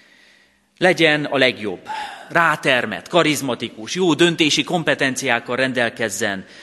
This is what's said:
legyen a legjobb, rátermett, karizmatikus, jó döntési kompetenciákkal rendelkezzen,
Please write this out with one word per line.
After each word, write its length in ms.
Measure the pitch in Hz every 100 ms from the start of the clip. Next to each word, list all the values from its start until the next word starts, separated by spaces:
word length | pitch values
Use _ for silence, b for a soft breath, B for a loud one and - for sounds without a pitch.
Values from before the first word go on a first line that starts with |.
| b b b b b b b _
legyen 460 | 180 156 160 151 143
a 120 | 135
legjobb, 500 | 127 98 104 87 - B B B B
rátermett, 760 | 156 165 156 156 123 110 87 -
karizmatikus, 880 | 170 156 135 135 117 113 - 110 180
jó 180 | 185
döntési 500 | 143 175 160 151 160
kompetenciákkal 920 | 143 175 156 135 139 123 131 120 - 123
rendelkezzen, 920 | 131 123 113 - 110 101 107 95 - B